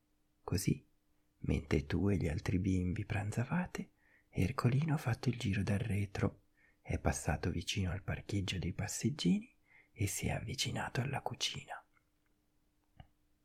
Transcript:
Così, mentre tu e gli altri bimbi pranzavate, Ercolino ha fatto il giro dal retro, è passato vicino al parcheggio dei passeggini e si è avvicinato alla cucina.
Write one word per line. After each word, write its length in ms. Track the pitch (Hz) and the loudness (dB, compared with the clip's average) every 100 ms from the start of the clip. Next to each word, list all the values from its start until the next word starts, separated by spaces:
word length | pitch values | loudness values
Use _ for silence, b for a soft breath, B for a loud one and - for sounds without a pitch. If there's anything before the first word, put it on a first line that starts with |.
| _ _ _ _ | _ _ _ _
Così, 400 | - 90 - - - _ _ _ _ _ | -2 0 2 0 -2 _ _ _ _ _
mentre 440 | - 76 - 80 | 0 0 2 0
tu 240 | 73 82 98 | 2 2 2
e 80 | 98 | 2
gli 120 | 82 | 2
altri 300 | 76 - 95 | 0 0 2
bimbi 460 | 95 92 90 90 | 2 2 2 0
pranzavate, 840 | 101 101 101 104 120 170 180 - - b b b b | -2 -2 0 -2 0 0 -2 -6 -10 b b b b
Ercolino 640 | - 90 - 120 131 160 | 0 0 2 2 2 2
ha 40 | 151 | 0
fatto 300 | - 117 - | 2 0 0
il 100 | 117 | 0
giro 240 | 101 95 | 0 2
dal 160 | 95 101 | 2 2
retro, 680 | 110 98 101 - - - _ b b b | 2 0 0 0 -2 -2 _ b b b
è 180 | - - | -4 -2
passato 520 | - - - 76 92 | 0 0 0 0 0
vicino 400 | 87 - - 92 | -2 -2 -2 0
al 120 | 98 | -2
parcheggio 560 | - - - 101 90 92 | -4 -6 -4 -2 -2 -2
dei 140 | 85 | -2
passeggini 800 | - 98 - 117 151 175 202 - _ b b b - | -2 -4 -2 -2 2 4 4 2 _ b b b -4
e 80 | 98 | -2
si 200 | - - | -2 -2
è 60 | |
avvicinato 680 | - 113 - - - - - | -2 -2 -2 -2 -2 -2 -2
alla 220 | 120 - | -2 -2
cucina. 500 | - - - - - - - _ _ _ _ _ _ _ _ _ _ - - _ _ _ | -4 -4 -4 -4 -8 -12 -12 _ _ _ _ _ _ _ _ _ _ -20 -20 _ _ _